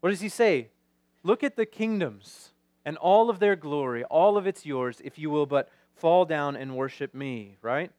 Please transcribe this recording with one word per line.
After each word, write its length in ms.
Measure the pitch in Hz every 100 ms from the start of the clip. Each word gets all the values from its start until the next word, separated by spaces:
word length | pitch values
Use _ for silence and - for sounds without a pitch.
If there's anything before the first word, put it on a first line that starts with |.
What 100 | 170
does 100 | 196
he 80 | 202
say? 420 | - 233 151 113 _ _ _ _ _
"Look 200 | 165 226
at 140 | 285 -
the 100 | 220
kingdoms 840 | - 220 214 160 104 98 - - _ _ _
and 120 | - 151
all 300 | 170 202 226
of 100 | 196
their 180 | 202 196
glory, 480 | 151 147 135 117
all 320 | 120 160 185 208
of 100 | 190
it's 180 | 190
yours, 360 | 156 135 123 120
if 140 | 143 -
you 120 | 151
will 160 | 147 143
but 220 | 143 131 _ _
fall 300 | _ 165 175
down 320 | 175 156 143 139
and 200 | 135 131
worship 380 | 135 - 139
me," 440 | 131 139 120 101 101
right? 300 | 113 131 175